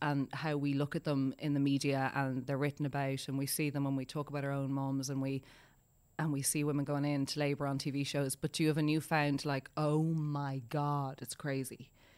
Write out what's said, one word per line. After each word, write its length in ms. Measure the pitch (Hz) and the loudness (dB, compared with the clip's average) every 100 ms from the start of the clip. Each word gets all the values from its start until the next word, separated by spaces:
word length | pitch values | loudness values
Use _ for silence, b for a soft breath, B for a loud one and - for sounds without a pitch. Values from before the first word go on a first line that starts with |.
and 280 | 156 143 135 | 0 0 -2
how 240 | 143 156 147 | -4 -2 0
we 160 | 143 | 0
look 240 | 139 143 165 | 0 0 -2
at 80 | |
them 300 | 156 143 135 - | -2 0 0 0
in 140 | 151 | 0
the 80 | 143 | 2
media 500 | 139 139 143 135 135 | 4 4 2 0 0
and 320 | - 135 131 123 | 0 -2 -2 -2
they're 100 | 139 | 0
written 300 | 147 - 147 | 0 0 -2
about 420 | 143 139 135 - | 0 -2 -2 -4
and 80 | 135 | -2
we 100 | 139 | -2
see 220 | - 151 | 0 0
them 140 | 143 | 0
when 120 | 139 135 | 0 0
we 80 | 127 | -2
talk 240 | 151 143 | -6 -4
about 140 | 143 | -4
our 80 | 139 | -2
own 200 | 139 135 | 0 0
moms 380 | 139 135 135 131 | 0 0 0 -2
and 100 | 135 | -2
we, 220 | 135 135 - b b b _ _ _ - | -2 -2 -6 b b b _ _ _ -4
and 140 | 156 | 0
we 80 | 139 | 0
see 240 | 135 151 | 2 2
women 220 | 147 147 143 | 2 2 2
going 180 | 143 | 0
into 340 | 147 143 135 147 | 2 2 0 0
labour 280 | 143 143 143 | 0 2 0
on 100 | 135 | -2
T 140 | 147 | -2
V 120 | 139 | -2
shows, 340 | 139 143 139 135 | 0 0 0 -2
but 160 | 151 | -4
do 100 | - | 2
you 80 | 156 | 2
have 80 | 151 | 4
a 40 | |
newfound, 600 | 151 156 147 160 147 139 | 4 2 2 2 4 2
like, 260 | 151 135 - - | 0 -2 -4 -2
"Oh 260 | 151 151 | 2 4
my 600 | 160 160 151 147 143 135 113 | 2 2 0 -2 -2 -4 -4
God, 480 | 151 143 143 135 - | -2 0 0 -2 -6
it's 140 | 127 | -10
crazy"? 560 | - 151 135 131 - 127 - b | -8 -4 -2 -4 -8 -16 -20 b